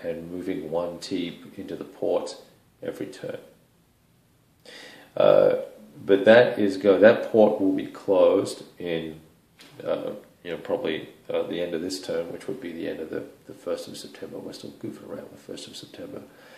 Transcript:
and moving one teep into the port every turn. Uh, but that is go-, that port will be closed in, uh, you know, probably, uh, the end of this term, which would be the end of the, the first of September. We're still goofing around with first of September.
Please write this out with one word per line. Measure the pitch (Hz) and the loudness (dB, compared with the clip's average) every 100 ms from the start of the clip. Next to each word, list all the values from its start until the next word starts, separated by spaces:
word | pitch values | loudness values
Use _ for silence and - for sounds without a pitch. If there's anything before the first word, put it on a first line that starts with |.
and | 85 82 85 | -8 -8 -10
moving | 90 90 90 78 | -10 -6 -6 -4
one | 82 87 85 | -4 -4 -8
teep | - 95 87 - - - | -8 -6 -6 -10 -18 -16
into | 85 85 | -12 -12
the | |
port | - - 101 87 - - - _ _ _ | -12 -6 -2 -2 -4 -14 -20 _ _ _
every | - - - | -12 -10 -12
turn. | - - - - _ _ _ _ _ _ _ _ _ _ _ - - - - - 50 | -10 -12 -12 -16 _ _ _ _ _ _ _ _ _ _ _ -20 -20 -20 -20 -12 2
Uh, | 50 50 50 - - - - - - | 6 8 6 2 -4 -16 -20 -14 2
but | 95 104 | 4 8
that | 117 123 - | 8 8 2
is | 101 92 | -2 2
go-, | 101 90 | 4 8
that | 107 - - | 8 8 2
port | 110 104 - | 4 4 4
will | 95 | 0
be | 95 - | 0 -6
closed | - - 92 87 95 95 - - _ | -10 0 6 6 4 0 -8 -16 _
in, | 87 82 80 78 - _ _ _ - - | -6 -6 -6 -14 -20 _ _ _ -20 -12
uh, | 82 76 - - - _ | -6 -4 -6 -12 -18 _
you | 87 | -10
know, | 80 | -10
probably, | - 87 80 78 - - - | -4 -2 -2 -4 -8 -20 -6
uh, | 82 | -4
the | 85 85 | -4 -4
end | 87 | -4
of | 82 | -4
this | 90 - | -6 -8
term, | - 82 85 | -6 -6 -6
which | 85 - | -10 -10
would | - | -10
be | 87 | -10
the | 82 82 | -8 -8
end | 80 | -8
of | 80 | -8
the, | 82 - - - | -10 -12 -18 -20
the | |
first | - 87 85 - | -14 -8 -8 -8
of | - | -14
September. | - - - - | -16 -16 -14 -14
We're | - | -14
still | - - | -14 -16
goofing | - - - - | -14 -14 -14 -14
around | - - | -14 -14
with | - | -20
first | - - - | -16 -16 -14
of | - | -18
September. | - - 95 - - - - | -18 -16 -14 -14 -18 -20 -20